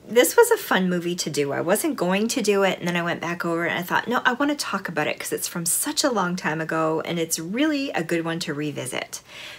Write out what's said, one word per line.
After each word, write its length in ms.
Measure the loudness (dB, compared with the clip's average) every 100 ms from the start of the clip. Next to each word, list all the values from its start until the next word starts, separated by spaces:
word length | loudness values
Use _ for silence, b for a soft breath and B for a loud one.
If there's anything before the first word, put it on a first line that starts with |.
| 2
this 280 | 4 6 6
was 140 | 6
a 80 | 4
fun 320 | 4 2 4
movie 260 | 2 0 -2
to 140 | -2
do. 220 | 0 0
I 100 | 0
wasn't 340 | 2 2 2 0
going 320 | 2 2 0
to 120 | 0
do 220 | 2 4
it, 160 | 4 2
and 80 | -2
then 80 | -2
I 80 |
went 180 | -2 -4
back 240 | -4 -4 -2
over 200 | -2 -2
and 120 | -2
I 60 |
thought, 240 | 0 -2 0
"No, 140 | 0 2
I 80 |
wanna 220 | 2 0 0
talk 340 | -4 -4 -4
about 180 | -2 -2
it 120 | -4
'cause 120 | -6
it's 160 | -4 -4
from 180 | -4 -2
such 380 | -2 0 0
a 60 | 0
long 260 | 2 0 0
time 240 | -2 -2
ago, 420 | -2 0 0 0 -2
and 140 | -2
it's 180 | -2 -4
really 540 | -4 0 2 2 -2
a 120 | -2
good 220 | 0 0 0
one 140 | -4
to 140 | -4
revisit." 680 | -4 -4 -4 -6 -6 -8 -12 B B B